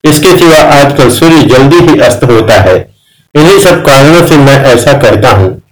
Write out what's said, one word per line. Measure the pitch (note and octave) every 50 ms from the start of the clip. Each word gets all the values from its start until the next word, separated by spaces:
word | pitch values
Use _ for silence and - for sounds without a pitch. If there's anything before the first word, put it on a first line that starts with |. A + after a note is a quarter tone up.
| -
इसके | D3+ C#3+ D3 - F#3 F3+ F3+
सिवा | F3 E3 D#3 D#3
आजकल | D3 D3 C#3+ C#3+ C#3+ C#3 - - C3+ A#2+
सूर्य | B2 - D#3+ E3 E3 D#3
जल्दी | C3 - B2 B2+ C3+ C#3+ E3
ही | F3 F3 E3 D3+ -
अस्त | B2+ B2 B2 - -
होता | B2 A#2+ A2 A2 A2+ A2+
है। | G2 G2 F#2 F#2 - - _ _ _ _ _ _ _ _ _ _
इन्हीं | D3 D#3 E3+ G3 G3
सब | G3 F3+ F3 E3+ D#3+
कारणों | D3 C#3 C3+ C#3 D3+ E3 F3 E3+
से | E3 D#3
मैं | D3 C#3 C#3 C#3 C3+ C#3
ऐसा | C3+ A#2+ A#2+ - D3
करता | C#3 C3+ - A2 G2+ G2+ G#2 B2+
हूँ। | G#2+ G2 F#2+ F#2 - - _ _